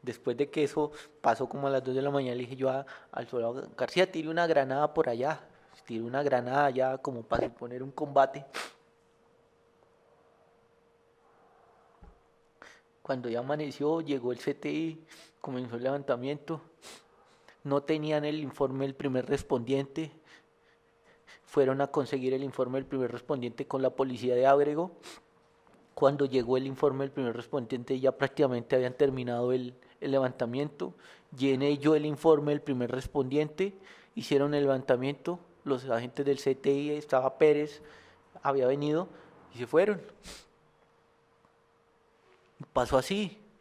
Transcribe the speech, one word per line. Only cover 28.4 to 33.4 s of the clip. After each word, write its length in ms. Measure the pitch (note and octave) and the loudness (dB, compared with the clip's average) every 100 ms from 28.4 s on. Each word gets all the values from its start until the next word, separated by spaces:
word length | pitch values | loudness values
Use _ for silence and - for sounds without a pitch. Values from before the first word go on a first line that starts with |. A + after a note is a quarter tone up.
| C#3 B2 A#2+ C3 | 2 2 2 2
habían 180 | B2+ | 2
terminado 580 | B2+ C#3+ C3 B2 A#2+ B2 | 2 2 2 -4 -2 0
el, 240 | B2+ B2 B2+ - _ | 0 -2 -12 -20 _
el 120 | C#3+ | 0
levantamiento. 840 | C3+ C3 B2+ A#2+ B2+ D3 - F#3 - - - _ B2+ | 2 2 -2 -4 -2 -6 -6 -10 -10 -20 -20 _ -2
Llené 400 | C3+ C3 C#3+ C#3+ | 2 2 2 2
yo 180 | C#3+ D#3 | 4 4
el 120 | D3+ | 2
informe 440 | D3 E3 D3+ D3 | 2 6 6 4
del 100 | D3 | -2
primer 280 | D3+ B2+ A#2+ | -2 -2 -2
respondiente, 880 | B2+ - D3 B2+ C#3+ | -4 -2 -2 0 0